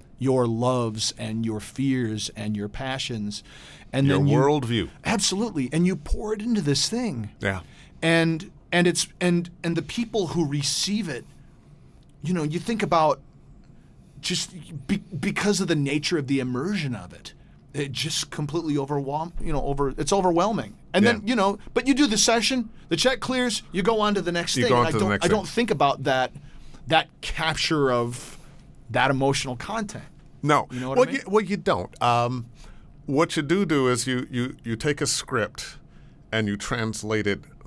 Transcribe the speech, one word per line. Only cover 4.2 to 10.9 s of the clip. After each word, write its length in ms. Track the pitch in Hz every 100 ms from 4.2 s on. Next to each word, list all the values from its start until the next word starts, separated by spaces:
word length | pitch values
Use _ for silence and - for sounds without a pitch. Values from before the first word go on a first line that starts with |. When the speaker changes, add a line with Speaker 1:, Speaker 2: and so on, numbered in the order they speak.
| 143
Speaker 1:
you 100 | 143
Speaker 2:
worldview. 500 | 139 151 120 117 76 -
Speaker 1:
Absolutely. 640 | - 214 - 196 233 151 123
And 140 | 156 180
you 100 | 156
pour 360 | 147 240 214
it 80 | 208
into 200 | 226 214
this 280 | 147 139 -
thing. 420 | 233 233 120 104 -
Speaker 2:
Yeah. 200 | 101 95 - - - -
Speaker 1:
And, 500 | 165 165 165 160 202 - -
and 160 | 175 175
it's, 220 | 170 - -
and, 300 | 180 175 170 -
and 120 | 170 165
the 60 |
people 460 | 151 240 226 220 165
who 180 | 175 147
receive 600 | 143 143 - 185